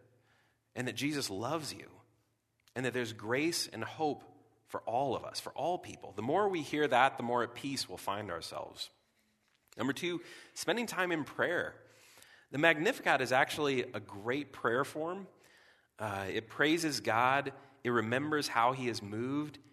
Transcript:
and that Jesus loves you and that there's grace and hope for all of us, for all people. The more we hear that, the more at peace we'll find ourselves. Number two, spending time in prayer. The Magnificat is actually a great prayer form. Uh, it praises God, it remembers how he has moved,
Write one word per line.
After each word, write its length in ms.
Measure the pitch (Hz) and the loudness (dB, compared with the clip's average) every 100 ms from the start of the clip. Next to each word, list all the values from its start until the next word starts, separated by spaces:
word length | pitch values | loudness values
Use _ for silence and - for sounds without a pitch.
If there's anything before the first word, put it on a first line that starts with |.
| _ _ _ _ _ _ _ | _ _ _ _ _ _ _
and 140 | 107 123 | -6 -4
that 80 | 104 | -2
Jesus 340 | 139 147 117 | -2 -2 -4
loves 420 | 95 117 160 143 | -4 -4 -4 -6
you 160 | - - - _ _ _ _ _ _ _ | -10 -14 -20 _ _ _ _ _ _ _
and 100 | - | -4
that 80 | 127 | -2
there's 200 | 117 117 | 0 -2
grace 560 | 104 104 123 160 165 - | -4 -2 0 2 0 -2
and 120 | 110 | -4
hope 400 | 113 - 156 131 - - _ _ _ | -8 -4 -2 -4 -8 -20 _ _ _
for 140 | - | -8
all 340 | - 117 139 | -2 0 0
of 100 | 98 | -2
us, 140 | - - | -4 -8
for 140 | - | -8
all 260 | - 143 180 | -4 -2 -2
people. 340 | 170 - - - | -6 -14 -10 -6
The 60 | |
more 260 | 113 165 208 | 0 2 2
we 140 | 180 | 0
hear 260 | 143 147 147 | -2 2 6
that, 300 | 120 131 - | 8 6 4
the 40 | |
more 220 | 120 120 | 0 0
at 100 | 113 | 0
peace 340 | - 143 131 - | -2 -6 -4 -6
we'll 100 | 90 | -6
find 340 | - 101 104 | -4 -4 -4
ourselves. 580 | 85 85 76 - - - - _ _ _ _ _ _ _ - | -6 -6 -8 -10 -10 -14 -14 _ _ _ _ _ _ _ -4
Number 160 | 127 | -2
two, 300 | 131 175 170 - - - | -2 -4 -4 -8 -16 -16
spending 320 | - - 202 233 | -6 0 0 0
time 260 | 165 185 | -2 0
in 100 | 165 | 0
prayer. 540 | 139 - 127 170 95 - - - - - - - _ | -2 0 0 0 -4 -8 -20 -20 -20 -20 -20 -20 _
The 80 | 135 | 4
Magnificat 640 | 165 156 180 277 185 147 | 6 6 4 2 4 4
is 120 | 123 | 4
actually 500 | 127 143 - 147 131 | 4 4 2 2 2
a 180 | - 107 | 0 -6
great 520 | 107 101 110 139 143 | -8 -8 -4 -4 -4
prayer 320 | - 123 120 | -2 2 2
form. 420 | 139 156 160 185 190 - - - - _ _ - | 0 -2 -6 -6 -10 -18 -20 -20 -20 _ _ -8
Uh, 260 | 110 98 98 | -4 -4 -2
it 160 | 101 113 | -4 -4
praises 520 | - 147 170 165 135 | 0 2 4 2 0
God, 520 | 120 110 127 139 135 - - - | 2 4 4 4 0 -8 -18 -6
it 80 | 120 | 0
remembers 580 | 120 110 123 147 151 139 | 2 4 0 0 0 0
how 240 | 120 120 | 2 4
he 140 | 131 123 | 2 -2
has 160 | 107 | -2
moved, 560 | 101 107 123 143 151 - - | -4 -4 -2 -2 -4 -8 -20